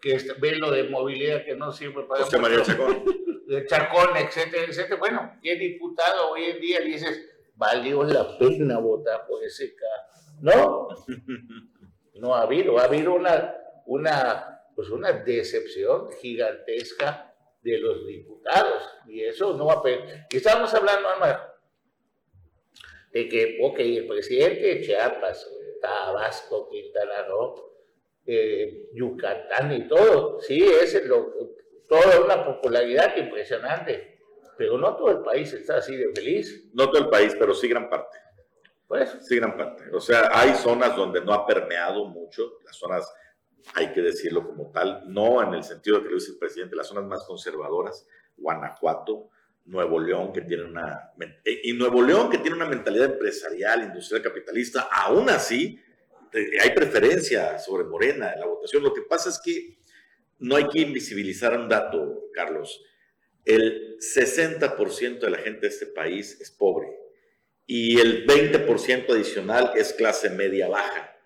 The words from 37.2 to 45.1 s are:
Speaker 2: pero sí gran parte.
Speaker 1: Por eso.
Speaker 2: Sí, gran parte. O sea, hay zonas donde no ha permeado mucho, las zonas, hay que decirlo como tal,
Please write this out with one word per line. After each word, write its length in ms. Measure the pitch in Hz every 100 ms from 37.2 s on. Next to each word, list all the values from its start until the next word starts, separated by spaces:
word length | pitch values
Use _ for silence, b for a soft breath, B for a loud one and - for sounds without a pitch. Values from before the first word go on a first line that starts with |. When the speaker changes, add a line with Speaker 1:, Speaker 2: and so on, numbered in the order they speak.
| 104 -
Speaker 2:
pero 160 | 107
sí 140 | 98 123
gran 220 | 120 -
parte. 280 | - - - _ _ _ _ _ _ _
Speaker 1:
Por 140 | -
eso. 160 | 131 -
Speaker 2:
Sí, 160 | - 120
gran 200 | 113 -
parte. 260 | - - -
O 60 | 90
sea, 300 | - 117 107
hay 220 | 110 131
zonas 420 | 135 117 120 123 95
donde 260 | 92 90
no 120 | 90
ha 140 | 104 -
permeado 580 | 101 - 87 87 101 104
mucho, 540 | 85 85 - 117 -
las 120 | _ -
zonas, 360 | 90 90 - b b _ _ _ -
hay 180 | 85 82
que 100 | 92
decirlo 440 | 85 85 90 85 -
como 260 | - 73
tal, 320 | 82 92 92 90